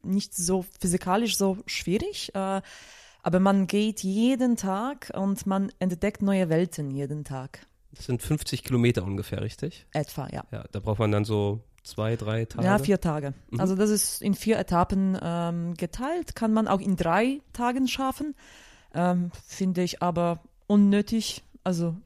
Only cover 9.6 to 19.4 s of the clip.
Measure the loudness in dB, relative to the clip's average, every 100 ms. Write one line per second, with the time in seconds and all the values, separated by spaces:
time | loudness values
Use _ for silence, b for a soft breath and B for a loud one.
9.6 | -8 -10 -8 -6 -4 -6 -8 -8 -10 -12
10.6 | -10 -6 -2 0 2 2 2 0 0 -2
11.6 | -8 _ -12 -6 -2 -2 -2 -4 -4 0
12.6 | 2 4 4 2 0 -2 -6 -10 -8 -2
13.6 | 0 2 2 2 0 -2 -2 0 2 0
14.6 | 2 2 2 2 2 0 -2 -2 -2 -4
15.6 | -4 -6 -6 -4 -4 -4 -6 -4 0 2
16.6 | 2 2 2 0 2 2 2 -2 -8 -4
17.6 | -2 0 0 0 -4 -4 -6 -8 B B
18.6 | B B B 0 2 2 -2 -8